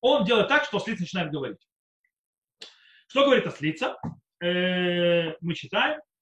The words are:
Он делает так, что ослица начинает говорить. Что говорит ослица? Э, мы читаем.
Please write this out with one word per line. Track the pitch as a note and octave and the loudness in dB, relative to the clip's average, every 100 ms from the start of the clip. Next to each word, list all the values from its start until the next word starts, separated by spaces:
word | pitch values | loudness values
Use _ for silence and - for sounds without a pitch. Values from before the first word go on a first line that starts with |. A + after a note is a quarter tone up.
Он | B3 D4 | 2 2
делает | G3 A3+ G3 | 4 2 4
так, | D4+ | 2
что | D4 G3+ | 0 -4
ослица | - G3+ | -4 -6
начинает | E3+ F#3 D#3+ | -6 -6 -4
говорить. | D3 B2+ - _ _ _ _ _ _ _ _ _ _ - _ _ _ _ | -6 -8 -10 _ _ _ _ _ _ _ _ _ _ -20 _ _ _ _
Что | C4 | 2
говорит | C#4 B3 - | 4 4 2
ослица? | - D3+ D#3 - - - - _ _ | -4 -6 -4 -6 -6 -12 -14 _ _
Э, | F3 F3+ F3+ F3+ F3+ F3 F3 E3+ E3 D#3+ | -2 0 0 0 0 2 2 2 0 -4
мы | E3+ | -6
читаем. | E3 C3+ G3+ C#4 D4+ - _ | -6 -4 -2 0 -2 -10 _